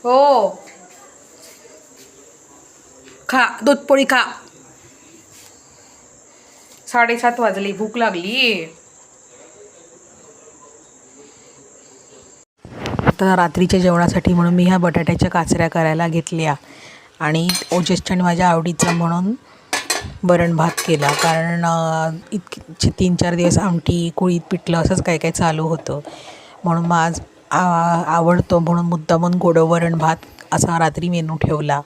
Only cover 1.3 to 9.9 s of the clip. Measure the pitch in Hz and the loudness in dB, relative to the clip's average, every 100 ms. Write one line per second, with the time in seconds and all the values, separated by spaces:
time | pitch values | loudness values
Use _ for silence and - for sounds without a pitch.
1.3 | - - - - - - - - - - | -20 -20 -20 -20 -20 -20 -20 -20 -20 -20
2.3 | - - - - - - - - - - | -20 -20 -20 -20 -20 -20 -20 -20 -16 -2
3.3 | 254 233 - 226 277 - 277 269 254 220 | 0 0 0 0 0 4 2 4 2 0
4.3 | - - - - - - - - - - | -8 -20 -20 -20 -20 -20 -20 -20 -20 -20
5.3 | - - - - - - - - - - | -20 -20 -20 -20 -20 -20 -20 -20 -20 -20
6.3 | - - - - - - 240 233 233 240 | -20 -20 -20 -20 -20 -4 0 0 2 0
7.3 | 240 226 190 196 180 214 240 226 180 185 | 0 -2 -2 -6 -6 -6 -2 -2 -2 -4
8.3 | 247 247 190 160 - - - - - - | 0 0 -2 -8 -18 -20 -20 -20 -20 -20
9.3 | - - - - - - | -20 -20 -20 -20 -20 -20